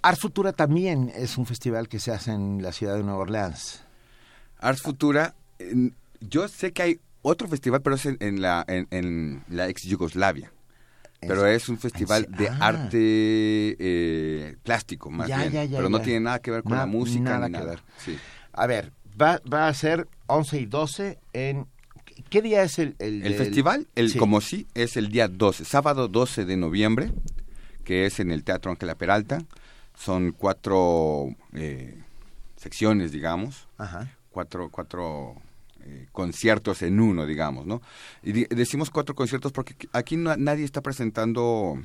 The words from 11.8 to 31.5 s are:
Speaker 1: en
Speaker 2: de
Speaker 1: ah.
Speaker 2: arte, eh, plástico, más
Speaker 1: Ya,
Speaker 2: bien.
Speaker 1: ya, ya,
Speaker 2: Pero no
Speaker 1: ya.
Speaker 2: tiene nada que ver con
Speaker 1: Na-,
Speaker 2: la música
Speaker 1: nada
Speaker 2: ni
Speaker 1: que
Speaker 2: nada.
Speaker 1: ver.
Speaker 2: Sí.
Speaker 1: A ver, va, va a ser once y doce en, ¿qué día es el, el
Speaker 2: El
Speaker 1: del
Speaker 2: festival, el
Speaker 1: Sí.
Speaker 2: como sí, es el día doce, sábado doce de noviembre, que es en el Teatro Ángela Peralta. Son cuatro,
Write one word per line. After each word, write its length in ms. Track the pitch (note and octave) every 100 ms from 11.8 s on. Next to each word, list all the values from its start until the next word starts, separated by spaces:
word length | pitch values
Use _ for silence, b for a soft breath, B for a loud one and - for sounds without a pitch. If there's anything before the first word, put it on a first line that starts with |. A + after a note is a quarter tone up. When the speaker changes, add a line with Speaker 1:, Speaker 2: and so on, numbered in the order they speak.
| B2 - G2 G#2+ G#2
Speaker 1:
en 60 | F#2
Speaker 2:
de 120 | G2+
Speaker 1:
ah. 80 | C3
Speaker 2:
arte, 360 | G#2+ A2+ B2 A#2 A2 A2 A2 A2 G#2+ G#2+ G#2+ -
eh, 800 | F#2 F2 E2+ E2 D#2 D#2 D2+ C#2
plástico, 460 | - A#2 - - -
más 180 | D#2+ E2
Speaker 1:
Ya, 100 | C3+
Speaker 2:
bien. 120 | D3
Speaker 1:
ya, 120 | D3+ D3
ya, 120 | C3+
Speaker 2:
Pero 120 | F#2
no 80 | A2
Speaker 1:
ya. 40 |
Speaker 2:
tiene 160 | A2+ A2+
nada 180 | A2+ B2
que 120 | -
ver 120 | A2+
con 100 | A2
Speaker 1:
Na-, 60 | A#2+
Speaker 2:
la 60 | C3+
música 440 | G#2+ A#2+ A#2+ B2+
Speaker 1:
nada 160 | B2 A#2+
Speaker 2:
ni 60 |
Speaker 1:
que 60 | E2+
Speaker 2:
nada. 120 | D#2
Speaker 1:
ver. 120 | E2+ - -
Speaker 2:
Sí. 200 | - D2+ B B B
Speaker 1:
A 140 | - A#2+
ver, 240 | A#2 C3+ - - G2+
va, 200 | D3+ F3 -
va 160 | D3+ D#3
a 60 |
ser 340 | C#3 D#3+ E3 - - -
once 320 | D3 D3+ D3
y 60 | A2
doce 540 | C3+ D3+ D3+ G3 - -
en, 340 | A#2+ C3+ C#3 C#3 - - - - - -
¿qué 120 | G3+
día 220 | A3 G#3
es 140 | F#3 -
el, 160 | D3+ -
el 160 | G#2 G#2+
Speaker 2:
El 80 |
Speaker 1:
del 100 | G2+ G2+
Speaker 2:
festival, 520 | G#2 G#2 C#3 C4 - -
el 160 | A#2
Speaker 1:
Sí. 60 | A2+
Speaker 2:
como 220 | A2 G#2
sí, 260 | - G3 - -
es 200 | A#2+ -
el 120 | G#2
día 180 | A2+ A2
doce, 380 | F#2 G#2 F2+ D#2+
sábado 420 | C#3 D3 C3+ A#2+
doce 380 | G2+ B2 - F#2
de 100 | F#2
noviembre, 540 | E2 F#2 G#2+ A2 - - - - b b b b
que 220 | - F#2 G2
es 140 | -
en 100 | F2+
el 120 | D#2+ -
Teatro 260 | F#2 F#2
Ángela 240 | F2+ F2 D#2+
Peralta. 440 | E2+ G2+ G#2+ D3 D#3+ b b b b -
Son 360 | - F#2 F2+
cuatro, 960 | - G2 F#2+ - F#2+ F2 E2+ D#2 D2 C#2 - -